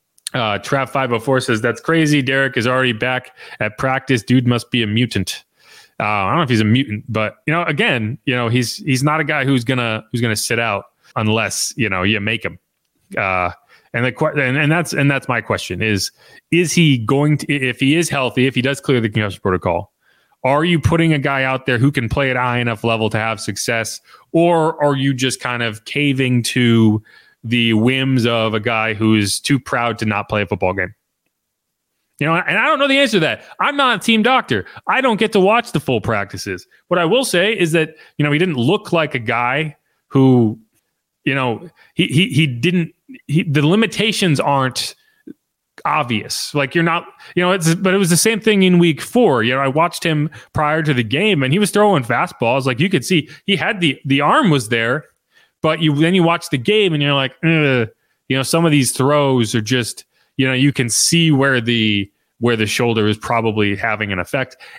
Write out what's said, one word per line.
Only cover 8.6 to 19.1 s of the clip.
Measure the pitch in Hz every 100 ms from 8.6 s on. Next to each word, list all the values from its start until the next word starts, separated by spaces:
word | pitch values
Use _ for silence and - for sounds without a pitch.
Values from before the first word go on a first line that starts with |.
| 117 -
he's | - 131
not | 147 156
a |
guy | 151 151
who's | 135 131
gonna, | 117 127 117 110 -
who's | 117
gonna | 120
sit | 107 - 117
out | 117 101 - _ _
unless, | 127 107 110 101 - - -
you | 110
know, | 92
you | 95 107
make | 104 113
him. | 90 87 _ _ _ _ _ -
Uh, | 98 92 87 - _ _ _
and | 120
the | 123
que-, | 120 156 147
and, | 127 139
and | 147
that's, | 165 165
and | 143 143
that's | 139 -
my | 120
question | - 92 - 92
is, | 110 101 - - - - _
is | 165 170
he | - 156 127
going | 107 135 151 147
to, | -
if | 147 131 120
he | 131
is | 160 160
healthy, | 143 123 131 131
if | 127
he |
does | 131 139
clear | - 127
the |
concussion | 113